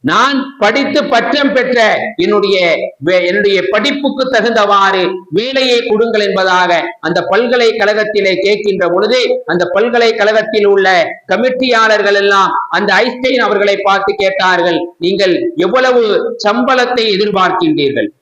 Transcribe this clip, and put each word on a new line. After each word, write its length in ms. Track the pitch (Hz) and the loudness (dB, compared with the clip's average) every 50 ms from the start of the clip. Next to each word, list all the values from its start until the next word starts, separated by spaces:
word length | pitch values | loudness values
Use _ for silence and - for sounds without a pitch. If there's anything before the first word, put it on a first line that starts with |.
நான் 540 | - 147 170 214 247 277 285 262 269 - - - | -2 0 0 2 2 2 0 -2 -6 -8 -4 -2
படித்து 460 | 208 208 226 269 277 - - 294 - | 0 0 0 0 -2 0 -2 -2 0
பட்டம் 480 | - 262 233 - - 277 294 285 262 | 2 0 0 0 0 -2 0 0 0
பெற்ற 460 | - 254 240 254 247 233 220 208 180 - 123 - - | 0 0 -2 0 0 2 2 2 0 -2 -4 -8 -4
என்னுடைய 600 | - 175 202 208 208 196 190 196 185 180 170 156 - - - - _ 135 | -4 -2 0 0 0 2 2 2 2 2 0 0 -2 -4 -8 -10 _ -2
வே-, 220 | 165 185 180 175 | 0 0 2 0
என்னுடைய 360 | 180 185 208 196 202 196 185 - 185 | 0 0 0 0 2 0 0 0 0
படிப்புக்கு 600 | 202 208 208 285 285 285 277 269 - - - - | -2 0 0 -2 -4 -2 -4 -4 -2 -2 -4 0
தகுந்தவாறு 840 | - 220 202 233 226 - 208 - 202 196 196 190 190 185 180 180 185 - - - | 0 0 0 0 0 0 2 2 2 2 2 2 2 0 -2 -2 -4 -8 -10 -4
வேலையை 560 | 147 190 233 262 269 269 262 254 240 240 233 | -4 -4 -2 -2 -2 -2 0 2 0 0 0
கொடுங்கள்" 340 | 233 214 214 233 226 220 214 | 0 0 0 0 0 0 0
என்பதாக 640 | 208 196 185 190 190 185 180 180 180 175 175 165 - 339 - - | 0 0 0 0 0 2 2 2 2 2 0 -2 -2 -4 -10 -8
அந்த 260 | - 160 170 180 170 - | -6 -2 -2 -2 -2 0
பல்கலைக்கழகத்திலே 1000 | 185 214 247 240 254 247 233 226 - 220 202 202 208 214 214 214 208 208 196 190 185 - | 0 0 0 0 0 2 2 2 2 0 0 0 0 0 -2 -2 -2 -2 0 0 0 0
கேட்கின்ற 520 | 190 196 214 202 208 208 190 180 175 170 | 0 0 -2 0 -2 -4 -2 0 0 0
பொழுது 500 | 175 185 208 214 247 254 240 - 254 - - | 0 0 0 0 0 0 0 0 -2 -4 -2
அந்த 180 | - 170 175 175 | -4 -2 -2 -2
பல்கலைக்கழகத்தில் 1000 | 175 180 196 226 240 233 240 233 226 220 220 202 208 220 220 214 - - 214 202 | 0 0 0 0 0 2 2 2 2 2 2 0 2 2 0 -2 0 -2 0 2
உள்ள 400 | 202 202 196 190 185 185 175 156 - - - _ - | 4 4 4 4 2 2 2 0 -2 -6 -14 _ -4
கமிட்டியாளர்கள் 840 | 185 214 240 254 254 254 262 254 233 226 226 214 214 214 196 202 202 | -2 0 0 -2 0 -2 0 0 2 2 4 2 2 2 2 2 2
எல்லாம் 360 | 202 202 202 196 196 190 175 - - - - | 2 2 2 2 2 2 2 0 -4 -4 -2
அந்த 240 | 165 180 208 202 190 | -4 -2 0 2 2
ஐன்ஸ்டைன் 440 | 196 233 254 247 247 254 262 262 247 | 2 0 0 -4 -2 -2 -2 0 0
அவர்களை 380 | 226 208 208 196 202 196 202 | 0 0 0 0 2 0 0
பார்த்து 380 | 196 196 196 196 196 190 196 196 | 0 0 0 0 0 0 -2 -2
கேட்டார்கள், 720 | - 196 190 190 190 190 185 180 175 170 180 170 156 - - - _ | 0 -2 -2 0 0 0 0 2 2 0 0 0 -2 -4 -6 -8 _
"நீங்கள் 540 | 170 180 196 196 196 185 170 - - - - | -4 -2 0 0 2 0 0 0 -2 -4 -2
எவ்வளவு 800 | 143 175 185 226 254 254 262 247 240 233 214 196 160 - 226 - - - 208 | -2 -2 0 2 2 2 4 2 2 2 2 0 -2 -2 -4 -6 -2 -2 -2
சம்பளத்தை 560 | 214 247 254 262 262 254 247 247 254 233 220 | 0 0 0 0 2 0 0 0 0 -2 0
எதிர்பார்க்கின்றீர்கள் 1040 | 220 202 180 214 208 196 190 185 175 180 180 175 160 151 147 143 135 120 117 104 104 _ _ | 0 0 0 0 0 0 0 0 0 0 0 0 0 0 0 0 0 0 -2 -4 -4 _ _